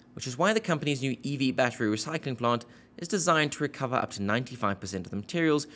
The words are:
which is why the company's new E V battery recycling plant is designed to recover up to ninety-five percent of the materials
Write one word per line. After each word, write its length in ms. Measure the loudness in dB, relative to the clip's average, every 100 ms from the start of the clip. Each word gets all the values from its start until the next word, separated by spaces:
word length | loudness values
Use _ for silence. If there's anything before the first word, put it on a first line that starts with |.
| -18 -10
which 100 | -8
is 140 | 0
why 140 | 2
the 60 | 2
company's 440 | 2 0 0 -2
new 120 | -2 -4
E 160 | -4 0
V 140 | 0
battery 440 | 2 2 2 0 0
recycling 420 | -2 -4 -4 -2
plant 280 | 0 0 -2 -20 -20 -12
is 100 | -4
designed 440 | 0 4 4 4
to 120 | 0
recover 340 | -4 -2 -2 0
up 120 | 0
to 120 | -2
ninety-five 560 | 0 0 0 -2 -2 -2
percent 260 | -4 -6 -6
of 60 |
the 60 | -8
materials 500 | -4 0 4 2 0